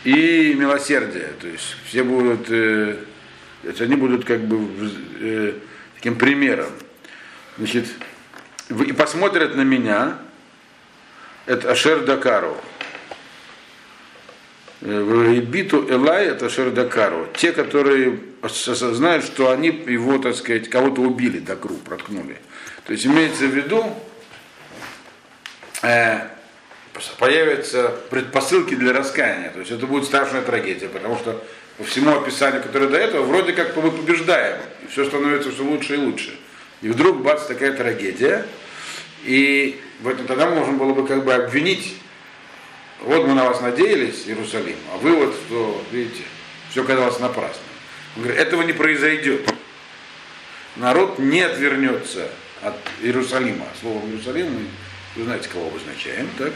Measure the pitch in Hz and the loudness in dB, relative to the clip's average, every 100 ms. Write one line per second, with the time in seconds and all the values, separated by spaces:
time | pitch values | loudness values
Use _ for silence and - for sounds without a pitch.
0 | 127 143 165 165 156 139 139 143 139 143 | 6 6 6 6 4 4 2 2 2 0
1 | 107 90 78 76 87 80 - - - 123 | 0 -6 -10 -10 -12 -12 -12 -12 -6 -2
2 | 127 127 123 117 110 113 110 107 104 104 | 2 4 2 2 0 2 2 2 0 -4
3 | - - - - - - - - 120 139 | -12 -20 -20 -20 -20 -16 -14 -4 0 2
4 | 131 123 123 120 110 110 104 95 104 98 | 2 0 0 -2 0 -2 -2 -6 -8 -8
5 | 87 - 110 110 104 104 - - - - | -12 -8 -6 -2 -4 -6 -14 -20 -20 -8
6 | 117 117 127 143 139 101 76 - - - | -6 2 2 4 2 0 -4 -10 -18 -20
7 | - - - - - - 107 120 113 - | -20 -20 -20 -20 -20 -10 -2 -2 -4 -10
8 | - - - - - - - 113 135 135 | -16 -18 -20 -20 -20 -20 -10 -2 0 2
9 | 151 160 190 185 151 139 135 131 113 104 | 2 4 2 2 2 2 2 2 2 2
10 | 135 175 - - - - - - - - | 0 -4 -14 -20 -20 -20 -20 -20 -20 -20
11 | - - - - - 127 117 123 147 160 | -20 -20 -20 -18 -2 -2 2 4 4 4
12 | 135 135 131 107 85 73 - - - - | 2 2 4 2 0 -6 -12 -14 -14 -14
13 | - - - - - - - - - - | -16 -18 -20 -20 -20 -20 -20 -20 -20 -20
14 | - - - - - - - - - 104 | -20 -20 -20 -20 -20 -20 -20 -14 -6 -2
15 | 104 117 117 120 117 156 190 147 - 127 | 2 4 6 4 2 -2 2 2 4 4
16 | 143 175 196 131 120 - 127 117 123 - | 4 4 2 0 -4 -2 -2 0 0 2
17 | 104 82 80 - 170 156 139 143 139 135 | 2 0 -6 0 2 2 2 4 6 6
18 | 127 110 - - - - - 120 123 117 | 4 0 -8 -10 -8 -6 -4 -2 0 2
19 | 160 160 - - 131 131 160 156 - 120 | 4 4 0 2 4 4 2 0 -2 0
20 | 120 135 127 120 - 113 110 127 135 131 | 2 2 2 -2 -2 -2 0 2 2 2
21 | 127 123 123 95 90 95 - 80 - 92 | 0 2 0 -2 -6 -10 -8 -10 -10 -12
22 | - 101 71 - - - - - - 110 | -8 -10 -10 -14 -18 -20 -18 -18 -6 -2
23 | 120 151 156 - 135 131 143 220 226 - | 4 6 6 2 0 0 2 0 0 -6
24 | - - - - - - - - - - | -14 -20 -20 -20 -20 -20 -20 -18 -16 -18
25 | - - - - - - - - 117 117 | -20 -20 -20 -20 -20 -18 -14 -4 2 4
26 | 117 110 - - - - - - - - | 4 2 -4 -14 -20 -20 -20 -20 -18 -14
27 | - - 123 151 156 139 - 127 120 120 | -14 2 4 6 4 2 0 0 0 0
28 | - 135 127 139 - 185 - 135 123 127 | -4 -4 0 0 4 2 2 2 2 2
29 | 135 - 123 92 85 87 90 117 127 139 | 0 0 0 0 -8 -12 -10 -6 -2 -2
30 | 139 139 131 131 123 117 92 87 95 98 | 2 0 2 -2 -2 -2 -2 -6 -6 -8
31 | 101 117 117 110 - - - - 104 127 | -4 -4 -4 -8 -10 -18 -20 -14 -6 2
32 | 147 147 131 - 135 135 - 135 135 147 | 4 4 0 0 0 0 -2 0 2 4
33 | 220 156 123 165 170 170 170 156 156 160 | 2 0 2 2 2 0 0 2 0 0
34 | 156 170 165 160 107 - - - - - | 0 0 2 2 2 -4 -10 -16 -10 -4
35 | 139 143 147 143 139 117 139 147 - 143 | -2 0 0 0 -2 -4 -2 -2 -2 -2
36 | 143 - - - - - - - 110 117 | -2 -2 -8 -12 -18 -20 -20 -8 -4 4
37 | 170 156 131 151 - 127 139 135 117 107 | 4 4 2 2 0 -2 -2 0 -2 -2
38 | - - 127 202 - - - - - - | -4 0 2 2 -4 -12 -18 -16 -14 -14
39 | - - - 131 139 139 139 135 - - | -16 -14 0 4 4 4 0 -4 -16 -8
40 | 117 127 120 127 165 165 131 135 135 135 | -6 -4 -4 0 2 2 0 0 2 2
41 | 135 135 135 127 120 131 165 190 - - | 2 0 2 2 2 0 2 0 -4 -12
42 | - - - - - - - - - - | -18 -20 -20 -20 -20 -20 -20 -20 -20 -12
43 | 113 156 139 135 127 120 123 123 196 196 | 2 4 4 4 4 2 -2 2 4 4
44 | 113 104 101 110 107 113 87 82 - 92 | 0 -4 -8 -8 -6 -6 -6 -8 -12 -4
45 | 135 165 131 - - 117 113 98 - 117 | 2 4 4 0 -6 -2 -2 -4 -6 -6
46 | 117 - - - - - - 127 131 131 | -6 -8 -14 -16 -20 -20 -8 -4 0 2
47 | 123 117 120 - - - - - - - | 2 0 -4 -2 -6 -10 -16 -18 -20 -20
48 | - 110 117 113 156 170 170 156 156 147 | -18 -8 -4 0 2 2 0 2 2 4
49 | 156 156 135 139 - - - - - - | 2 2 0 0 -2 -6 -8 -20 -20 -20
50 | - - - - - - - - 123 127 | -20 -20 -20 -20 -20 -20 -20 -4 2 4
51 | 127 - 135 160 175 127 139 135 131 113 | 4 2 2 4 2 2 0 2 0 0
52 | - 95 78 - - - 104 82 - - | -4 -8 -8 -12 -18 -10 -8 -8 -12 -6
53 | 110 123 123 127 123 95 - - 113 107 | -2 0 0 -2 -2 -4 -10 -10 -6 -6
54 | 107 110 117 147 175 117 98 92 - - | -6 -8 -6 -4 -4 -6 -10 -14 -16 -18
55 | - 113 117 107 - 90 82 80 80 71 | -16 -10 -6 -6 -8 -8 -8 -10 -14 -12
56 | - 67 131 - 135 | -10 -8 -8 -6 -8